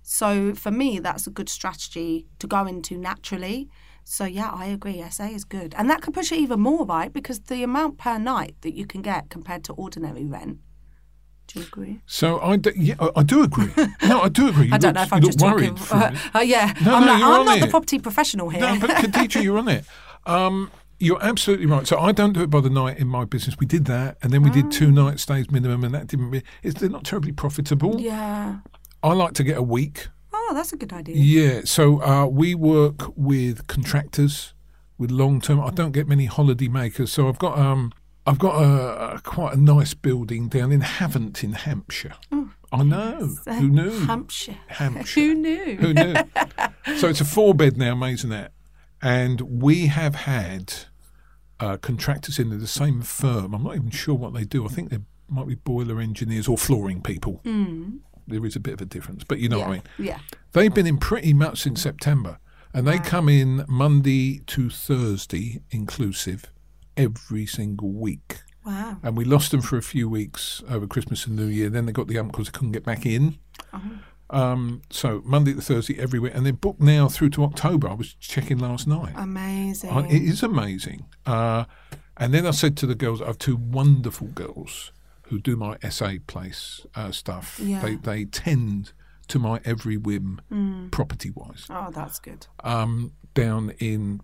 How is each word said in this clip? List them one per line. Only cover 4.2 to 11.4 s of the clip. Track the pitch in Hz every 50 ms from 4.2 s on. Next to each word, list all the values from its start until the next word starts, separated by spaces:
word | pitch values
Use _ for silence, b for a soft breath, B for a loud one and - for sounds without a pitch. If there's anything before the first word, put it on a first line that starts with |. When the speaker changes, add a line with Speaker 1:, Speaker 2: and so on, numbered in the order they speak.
| 202
Speaker 1:
yeah, | 190 180 196 214 220
I | - 185 185
agree. | 196 202 196 196 202 190 175
S | 170 170 - -
A | 202
is | 214 226 202 -
good. | - - 196 175 160 -
And | - 208 262
that | 320 330 -
could | - -
push | 370 339 -
it | 330
even | 320 294 247 240 202
more, | 208 254 302 330 269
right? | 196 170 160 - -
Because | - 285 277 - 254 202
the | - - 254 254 247
amount | 247 247 285 311 302 302
per | - - 247 233
night | 214 214 247 262 208 - - - -
that | - 160 -
you | - 196
can | - - 190
get | 190 208 190 170 143 -
compared | - 170 156 - 180 175 151
to | - 147
ordinary | - 190 190 - 185 160 151 135 123 139
rent. | 147 139 87 80 80 - - _ - - - - - _ _ _ _ _ _ _ _ _ _